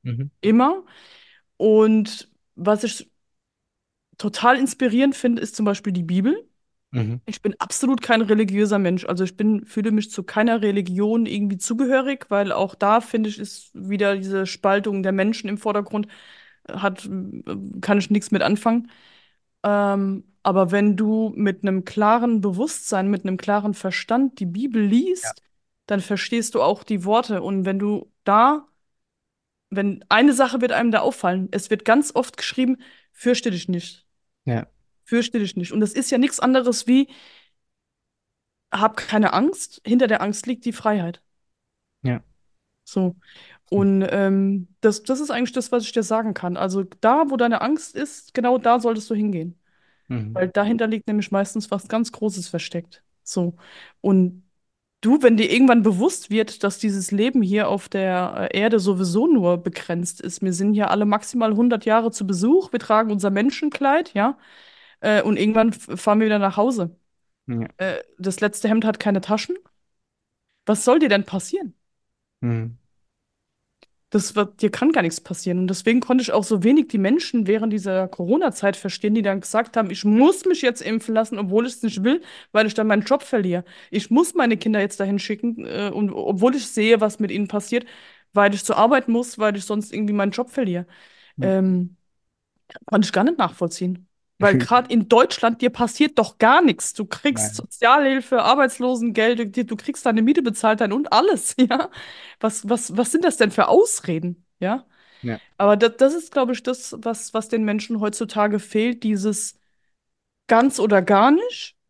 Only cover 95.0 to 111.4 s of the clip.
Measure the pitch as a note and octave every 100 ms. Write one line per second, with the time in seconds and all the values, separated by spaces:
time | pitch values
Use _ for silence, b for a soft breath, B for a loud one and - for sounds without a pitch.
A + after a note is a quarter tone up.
95 | F#3+ A#3 - - A#3 A#3 B3 - A#3+ -
96 | D4+ - A3 _ A3 C#4+ D#4+ - - -
97 | G#3 - D4 A3+ G#3+ G#3+ - - A#3 C#4
98 | C#4 C4+ - B3 G#3 C#4 C4 - B3 B3
99 | A#3 G#3+ A3 A#3+ G#3+ A3 A3+ A3 - -
100 | B3 A3 A3+ D4+ B3 G#3+ A3+ G#3+ A3 A3+
101 | D4 A3 F#4 C#4+ - - B3 B3 - B
102 | B B B B A3 G#3+ G3+ A#3 - G3
103 | A#3+ E4 F4 - G#3+ G3+ - - A#4 -
104 | - E3 F3 F3 _ _ F3+ B3 _ b
105 | b b B2 A2 B - G3+ G#3 A3+ A#3
106 | C4+ E4 D#4+ - B3+ B3 - B3+ - -
107 | A#3 A3 - A3 A3 A3+ G#3+ G#3 G#3 A3+
108 | G#3 G#3 A3 G#3+ G#3 G#3 - G#3+ A#3 A#3+
109 | A3 G#3 G#3 G3+ - _ _ _ _ _
110 | _ _ _ _ - A3+ C4 B3+ A3 G3+
111 | F3+ G3 A#3+ D#4+